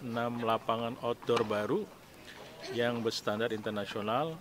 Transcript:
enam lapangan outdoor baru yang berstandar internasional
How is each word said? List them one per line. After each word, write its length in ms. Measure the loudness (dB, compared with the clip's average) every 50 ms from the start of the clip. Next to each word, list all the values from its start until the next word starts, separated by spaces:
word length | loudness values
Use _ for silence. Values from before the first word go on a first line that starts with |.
| -6
enam 320 | -2 -2 0 0 0 -2 0 2
lapangan 480 | 2 2 2 4 2 0 2 0 -2 -4 -2 -2
outdoor 400 | -2 -2 -2 2 4 4 4 6
baru 400 | 4 2 2 2 2 0 0 0 -4 -10 -20 -20 -20 -20 -18 -18 -16 -16 -16 -16 -16 -14 -12 -10 -6 -2
yang 260 | 2 2 2 2 2 0
berstandar 480 | 0 0 0 0 0 0 2 2 0 0
internasional 800 | -2 -2 -2 -2 -2 -2 -2 -4 -4 0 0 2 2 0 0 -4 -8